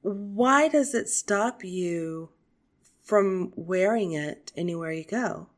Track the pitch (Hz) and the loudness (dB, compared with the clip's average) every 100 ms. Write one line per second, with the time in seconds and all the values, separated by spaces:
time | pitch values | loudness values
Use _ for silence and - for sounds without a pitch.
0 | 220 202 202 202 247 277 311 302 269 233 | -4 -6 -8 2 4 6 6 4 2 -2
1 | 214 - - 202 226 247 190 185 175 170 | -2 -4 0 0 0 -4 -8 -4 -2 -2
2 | 165 160 165 _ _ _ _ _ _ _ | -4 -8 -12 _ _ _ _ _ _ _
3 | - 214 196 190 185 - 165 185 190 226 | 2 4 4 2 -4 -6 -2 2 2 2
4 | 190 156 151 - - - 175 170 165 160 | 0 -2 -4 -8 -12 -6 -4 -4 -6 -6
5 | 160 226 233 156 175 | -4 -4 -2 -6 -12